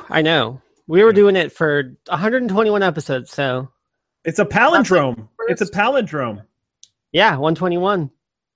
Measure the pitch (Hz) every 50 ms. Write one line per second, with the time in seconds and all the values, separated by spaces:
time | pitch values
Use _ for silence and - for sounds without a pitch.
0 | - - - 160 156 160 165 147 113 110 131 131 _ _ _ _ _ - 160 185
1 | 220 226 208 202 202 202 190 185 160 139 - - 165 151 147 143 135 127 135 _
2 | _ - 185 151 190 220 247 262 247 214 185 208 226 214 208 202 196 180 151 160
3 | - - 135 127 120 - - - 139 131 127 127 135 - _ _ _ _ _ _
4 | _ _ _ _ - 165 165 - 208 208 - 202 240 302 339 262 240 - 185 165
5 | 139 127 117 117 107 _ _ - 453 233 - - 208 - - 196 208 247 285 269
6 | 214 156 151 147 127 117 107 101 - _ _ _ _ _ _ _ _ _ _ _
7 | _ _ - 165 208 220 160 131 147 160 165 - 180 180 170 175 180 196 208 180
8 | 151 135 _ _ _ _ _ _ _ _ _